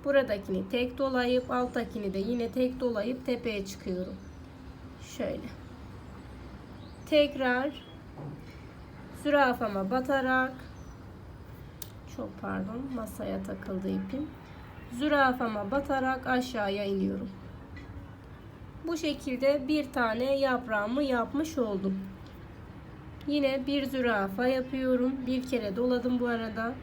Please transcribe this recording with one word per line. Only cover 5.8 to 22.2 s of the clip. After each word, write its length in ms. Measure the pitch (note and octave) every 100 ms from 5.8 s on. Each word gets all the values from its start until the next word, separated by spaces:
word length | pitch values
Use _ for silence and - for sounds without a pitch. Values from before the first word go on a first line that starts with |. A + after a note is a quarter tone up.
| - - - - - - - - - - - - -
Tekrar 600 | D4+ D4 C4 C4 B3 C#4+ - - - - - D3 - - - - - - - - -
zürafama 680 | D4 C#4+ C4 B3 A3+ G3 F#3+
batarak, 640 | B3+ B3+ C#4 B3+ C4 C4 - - - - - - - - - - - - - - - - -
çok 240 | G#3+ F#3+
pardon, 420 | G3 F#3+ F#3+ A#3 C4+
masaya 480 | B3 G#3+ - G3 F#3+
takıldı 460 | F#3+ F#3+ - F#3+ F#3+
ipim. 380 | F#3+ F#3+ C4 D#4 - - - - - - A#3+
Zürafama 720 | D4 D4 C4 B3+ A#3 G#3+ G3+
batarak 560 | C#4 C#4 C4+ C4 B3+ B3+
aşağıya 580 | B3+ B3+ A3+ G3+ G3+
iniyorum. 460 | G3 G3 F#3+ G3 G3 - - - - - - - - - - - - - - - D#4+
Bu 100 | D#4+
şekilde 720 | D#4 C#4+ - B3+ C4+ C#4+ C4
bir 240 | D4+ C4
tane 460 | B3+ A3+ A3 C4 C#4
yaprağımı 640 | C4+ B3 A3 A3 G#3 C4
yapmış 560 | C#4 B3 A3+ C#4+ D#4 -
oldum. 420 | A3+ G3 G3 F#3+ F#3+ -